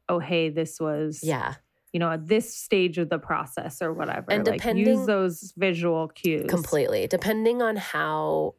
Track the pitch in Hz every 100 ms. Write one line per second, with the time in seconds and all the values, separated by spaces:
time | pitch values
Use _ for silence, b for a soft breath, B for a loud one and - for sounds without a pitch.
0 | - 180 143 175 160 151 160 - 160 151
1 | 156 151 156 139 - - _ _ _ 170
2 | 170 160 160 214 233 - - 196 180 165
3 | 165 165 - 156 - - - - 165 165
4 | 160 - - 208 220 208 240 196 214 220
5 | 202 202 185 165 185 - 190 170 175 160
6 | 160 - 175 151 151 175 156 151 135 101
7 | 151 180 175 220 226 240 226 220 185 151
8 | 156 156 151 156 156